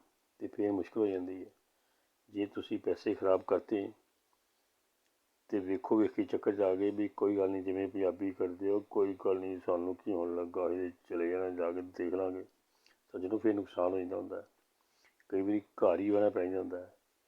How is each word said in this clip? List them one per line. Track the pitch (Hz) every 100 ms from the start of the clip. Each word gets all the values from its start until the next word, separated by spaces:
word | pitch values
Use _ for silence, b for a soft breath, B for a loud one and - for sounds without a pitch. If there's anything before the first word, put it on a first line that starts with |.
| _ _ _ -
ਤੇ | 107
ਫਿਰ | - 104
ਮੁਸ਼ਕਿਲ | 98 - 117
ਹੋ | 104
ਜਾਂਦੀ | 95 90 92
ਹੈ। | - _ _ _ _ _ _ _ _
ਜੇ | 101 101
ਤੁਸੀਂ | 104 - 104
ਪੈਸੇ | 101 90 110 95
ਖਰਾਬ | 95 92
ਕਰਤੇ | - 90 - 104 101 - _ _ _ _ _ _ _ _ _ _ _ _ _ _ -
ਤੇ | 107
ਵੇਖੋ | 92 95 - 110
ਵੇਖੀ | 101 - 92
ਚੱਕਰ | 107 - 101
'ਚ |
ਆ | 95 92
ਗਏ | 101
ਵੀ | 104 101
ਕੋਈ | - 101 101
ਗੱਲ | 95
ਨਹੀਂ, | 98
ਜਿਵੇਂ | 92 95 95
ਪੰਜਾਬੀ | 98 92 85 98
ਕਰਦੇ | 92 92 90 98
ਹੋ, | 104
ਕੋਈ | 101 107 98 92
ਗੱਲ | 98 95
ਨਹੀਂ, | 95 92 -
ਸਾਨੂੰ | 87 90 90
ਕੀ | 110
ਹੋਣ | 90 87 87
ਲੱਗਾ, | 87 92 87
ਇਹ | 90 90 - -
ਚਲੇ | 85 85
ਜਾਣਾ, | 90 92
ਜਾ | 87 85
ਕੇ | 90
ਦੇਖ | 90 90 87
ਲਾਂਗੇ, | 92 92 92 - _ _ b b b _
ਤਾਂ | 95
ਜਦੋਂ | 92 107
ਫਿਰ | 113
ਨੁਕਸਾਨ | 101 90 - 90
ਹੋ | 95
ਜਾਂਦਾ | 90 95
ਹੁੰਦਾ | 92 92
ਹੈ। | - _ _ _ b b b b -
ਕਈ | 98
ਵਾਰੀ | 98 104
ਘਰ | - - 101 87
ਹੀ | 101
ਬਹਿਣਾ | 104 104
ਪੈ | 98 90
ਜਾਂਦਾ | 95 87 90
ਹੈ। | 92 _ _ _